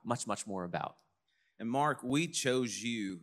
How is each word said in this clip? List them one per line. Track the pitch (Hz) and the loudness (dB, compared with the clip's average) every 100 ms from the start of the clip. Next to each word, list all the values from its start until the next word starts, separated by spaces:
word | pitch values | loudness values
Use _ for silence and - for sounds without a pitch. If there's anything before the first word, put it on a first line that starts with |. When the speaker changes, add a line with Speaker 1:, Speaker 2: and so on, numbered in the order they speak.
Speaker 1:
much, | - 120 - | -2 -2 0
much | 101 - | -4 -2
more | 95 | -4
about. | 90 85 - - _ _ _ _ _ - | -2 -2 -4 -8 _ _ _ _ _ -8
Speaker 2:
And | 113 | -2
Mark, | 131 151 135 | 2 2 2
we | 123 139 170 | 2 2 2
chose | - 139 127 120 98 | 0 2 4 2 -2
you | 113 117 98 90 | -4 -2 -2 -6